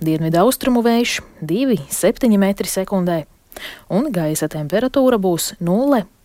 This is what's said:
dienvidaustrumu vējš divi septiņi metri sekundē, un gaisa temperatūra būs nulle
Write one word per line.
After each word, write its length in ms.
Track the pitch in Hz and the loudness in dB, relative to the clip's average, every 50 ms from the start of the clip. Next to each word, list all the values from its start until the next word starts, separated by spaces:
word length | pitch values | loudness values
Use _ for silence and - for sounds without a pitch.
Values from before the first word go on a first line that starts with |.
| 165 | -2
dienvidaustrumu 800 | 156 156 156 160 160 165 170 190 247 262 - - 262 247 240 226 | -2 0 0 0 2 4 4 4 4 2 0 0 0 2 2 2
vējš 300 | 233 233 233 240 - - - - - - - | 2 2 2 2 0 -4 -6 -8 -14 -14 -10
divi 380 | 160 156 160 226 277 269 226 151 139 - | -6 -4 -2 0 2 2 0 0 -2 -6
septiņi 480 | - - - 196 240 - - 233 208 196 | -4 0 0 0 0 2 2 2 4 4
metri 320 | 196 190 202 - 196 - | 2 2 0 -2 -4 -4
sekundē, 540 | - 196 185 - 202 190 175 180 170 160 - - _ _ _ _ - - - - - - - - | -4 -4 -4 -2 -2 -2 0 0 -2 -2 -4 -8 _ _ _ _ -20 -18 -16 -16 -18 -16 -8 -4
un 220 | - 196 285 311 208 | -2 -2 0 0 -2
gaisa 320 | 175 160 151 156 - 156 151 - | -2 -2 -2 -2 -2 -4 -4 -4
temperatūra 640 | 156 151 143 175 214 247 262 - 277 262 254 247 214 | -6 -4 -2 -2 0 0 0 2 2 2 4 4 2
būs 380 | 190 185 175 160 - - - - | 2 0 0 0 -2 -6 -8 -4
nulle 460 | 175 170 180 220 269 285 285 226 180 - _ _ _ | -2 0 0 2 2 2 2 2 0 -4 _ _ _